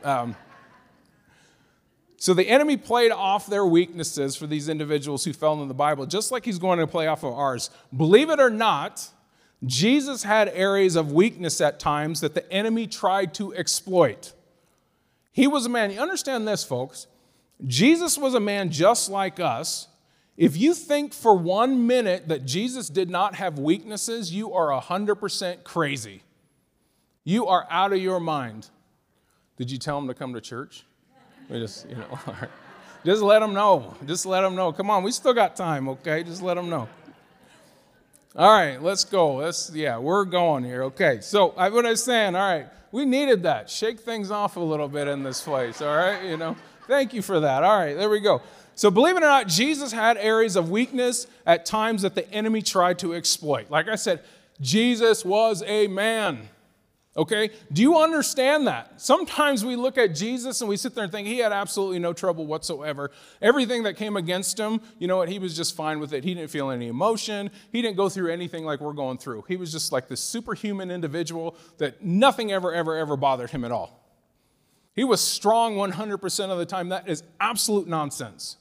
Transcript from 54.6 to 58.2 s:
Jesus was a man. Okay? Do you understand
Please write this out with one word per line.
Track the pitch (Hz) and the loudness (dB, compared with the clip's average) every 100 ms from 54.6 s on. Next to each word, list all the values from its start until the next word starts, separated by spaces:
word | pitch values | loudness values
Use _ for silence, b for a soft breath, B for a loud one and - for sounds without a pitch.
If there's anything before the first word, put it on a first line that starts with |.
Jesus | 135 185 240 240 226 214 180 | 0 2 2 4 4 2 2
was | 202 226 202 202 | 2 2 0 -2
a | 214 208 | 0 0
man. | 190 214 226 202 135 107 _ _ _ _ _ _ - | 2 0 0 -2 -4 -12 _ _ _ _ _ _ -4
Okay? | 160 214 214 214 B | 0 0 -2 -4 B
Do | 143 | 4
you | 247 330 | 6 6
understand | 320 320 | 6 2